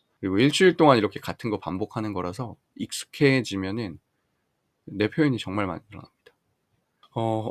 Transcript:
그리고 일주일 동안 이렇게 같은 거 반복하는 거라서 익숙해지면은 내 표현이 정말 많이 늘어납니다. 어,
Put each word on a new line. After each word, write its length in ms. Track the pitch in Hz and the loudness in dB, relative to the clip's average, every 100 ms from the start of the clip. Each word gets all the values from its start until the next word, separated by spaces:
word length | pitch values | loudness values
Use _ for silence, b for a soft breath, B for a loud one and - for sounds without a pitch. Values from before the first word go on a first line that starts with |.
| _ _ | _ _
그리고 180 | 95 95 | -2 2
일주일 380 | 139 147 190 170 | 2 6 4 6
동안 220 | 151 123 | 6 6
이렇게 220 | 101 - | 4 -4
같은 300 | - - 117 | -10 -8 -6
거 80 | 104 | -6
반복하는 540 | - 92 107 113 107 | -6 -6 -6 -6 -6
거라서 440 | 95 90 92 117 - _ - | -6 -6 -8 -12 -12 _ -12
익숙해지면은 1200 | - - - - 143 131 110 98 95 113 101 76 _ _ _ _ _ _ _ _ | -10 -10 -14 2 2 2 0 -6 -6 -6 -8 -12 _ _ _ _ _ _ _ _
내 240 | - 98 107 | -14 -2 -2
표현이 300 | - 147 117 | 2 0 0
정말 280 | - 101 98 | -4 -4 -4
많이 140 | 82 _ | -6 _
늘어납니다. 240 | 92 92 _ _ _ _ _ _ _ _ _ _ | -20 -20 _ _ _ _ _ _ _ _ _ _
어, 260 | 117 113 110 110 | -4 -2 -2 -4